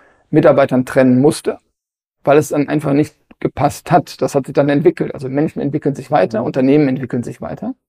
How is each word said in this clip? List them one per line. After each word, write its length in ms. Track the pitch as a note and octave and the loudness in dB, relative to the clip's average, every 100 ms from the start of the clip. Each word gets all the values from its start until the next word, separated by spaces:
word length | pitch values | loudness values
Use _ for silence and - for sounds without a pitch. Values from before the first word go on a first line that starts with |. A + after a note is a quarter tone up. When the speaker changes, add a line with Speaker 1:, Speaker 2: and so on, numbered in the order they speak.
| _ _ _ | _ _ _
Speaker 1:
Mitarbeitern 560 | D3+ E3 C3+ C3+ B2+ B2+ | 2 4 4 2 0 0
trennen 340 | C#3+ C3 B2+ | 2 4 4
musste, 400 | C#3+ D#3+ - - _ _ _ _ _ _ | 2 0 -4 -8 _ _ _ _ _ _
weil 140 | - C#3+ | 2 2
es 120 | D3 | 2
dann 200 | D3 C#3+ | -2 -2
einfach 240 | D3+ D3 | -2 0
nicht 220 | C#3+ D3+ - _ _ | 0 0 -6 _ _
gepasst 520 | - - C#3+ - - | -6 -2 -2 -4 0
hat. 300 | E3+ - - | 0 0 -4
Das 120 | C3 | -4
hat 120 | C#3 C3+ | -2 -2
sich 80 | |
dann 160 | D3 C#3+ | 0 0
entwickelt. 440 | C#3+ D#3+ E3 D#3 | 2 2 0 -2
Also 140 | - C3 | -8 -6
Menschen 320 | C3+ D#3 - | -2 -4 -4
entwickeln 320 | C#3+ D3 D3 | -6 -4 -4
sich 160 | C#3 C3 | -6 -2
weiter, 300 | D3+ F3+ G#3+ | 0 0 -2
Speaker 2:
Mhm. 60 | - | -4
Speaker 1:
Unternehmen 420 | C#3+ C3 D3 C#3+ | 0 2 4 2
entwickeln 360 | B2+ B2+ B2+ | -2 -6 -6
sich 180 | A#2 C3 | -8 -10
weiter. 340 | - - A3 C4 | -12 -10 -10 -12